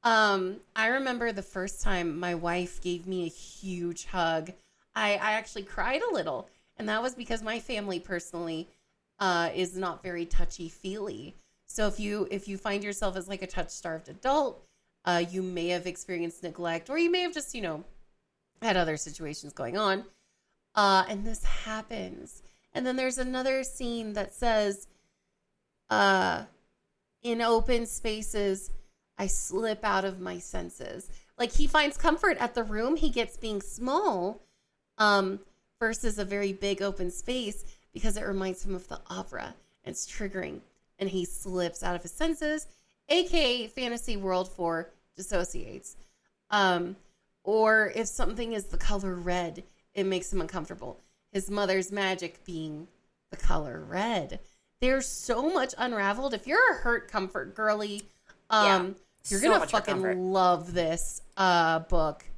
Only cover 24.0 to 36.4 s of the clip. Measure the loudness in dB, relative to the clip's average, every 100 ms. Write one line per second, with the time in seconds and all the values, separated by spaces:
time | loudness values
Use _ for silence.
24 | -4 -4 -6 0 2 4 2 -2 -8 _
25 | _ _ _ _ _ _ _ _ _ 4
26 | 6 6 4 0 -6 _ _ _ _ _
27 | _ _ -4 0 4 4 4 2 0 -4
28 | -4 -4 -4 0 0 0 -2 -6 -6 _
29 | _ _ 0 0 0 -2 -2 -2 0 0
30 | 0 -4 -8 -8 -6 -8 -8 -10 -12 -12
31 | -10 -12 -14 -6 2 8 8 8 4 4
32 | 4 4 4 2 0 -2 -2 -2 0 4
33 | 2 2 -2 -4 -6 -6 -6 -8 0 2
34 | 2 0 -2 -6 _ _ _ _ _ 2
35 | 6 6 4 -2 -12 _ _ _ -2 0
36 | 0 0 -2 -2